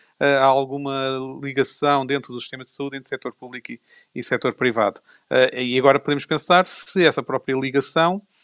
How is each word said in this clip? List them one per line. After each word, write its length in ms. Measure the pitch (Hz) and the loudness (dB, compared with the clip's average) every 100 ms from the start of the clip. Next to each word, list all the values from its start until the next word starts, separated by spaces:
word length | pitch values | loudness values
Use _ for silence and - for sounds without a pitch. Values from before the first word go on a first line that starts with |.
| _ - | _ -2
eh, 180 | 143 139 | 0 4
a 80 | 135 | 4
alguma 920 | 135 135 143 139 135 135 131 131 139 | 4 0 -4 -6 -4 -4 -4 -6 -10
ligação 640 | 139 135 131 - 147 143 131 | -6 -2 -2 0 2 2 0
dentro 260 | 139 120 | -4 -6
do 80 | 123 | -12
sistema 220 | - 131 | -12 -12
de 80 | 131 | -14
saúde 260 | - 139 135 | -10 -10 -10
entre 100 | 127 | -10
setor 260 | 131 127 | -8 -8
público 380 | - 123 123 120 | -12 -14 -14 -14
e, 80 | 120 _ - - - | -18 _ -20 -16 -10
e 80 | |
setor 320 | - 123 127 - | -4 -2 -2 -2
privado. 440 | 127 113 104 - _ _ - | -2 0 -2 -2 _ _ -2
Eh, 340 | 131 127 123 | 2 4 2
e 140 | 127 127 | -2 2
agora 220 | 135 139 | 4 4
podemos 260 | - 143 - | 2 -2 -2
pensar 400 | 156 - 180 185 | -2 4 4 4
se 400 | - - 190 165 | -2 -4 2 2
essa 160 | 139 | 2
própria 340 | 131 131 - 131 | -2 -4 -2 -2
ligação, 640 | 135 135 135 165 165 196 - _ | 0 0 0 2 2 0 -8 _